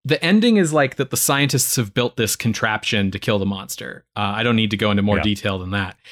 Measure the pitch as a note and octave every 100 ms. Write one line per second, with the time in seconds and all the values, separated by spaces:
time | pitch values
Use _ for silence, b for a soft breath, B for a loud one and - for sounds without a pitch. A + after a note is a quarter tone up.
0 | B2+ - E3 G#3 A#3+ G#3+ E3 D3+ C3+ -
1 | C3+ - - C#3 C#3+ C3+ - - G#2 -
2 | A#2+ - A2 - A#2 G#2+ A2+ G#2+ - A2
3 | G2 G2 - G#2 G2 G2 - - - -
4 | - A2 G2+ G#2 A#2+ A2+ A2 G#2 G#2+ G2+
5 | G2+ G2 G#2 G2 G#2 F#2+ F2+ G2+ F#2+ -
6 | B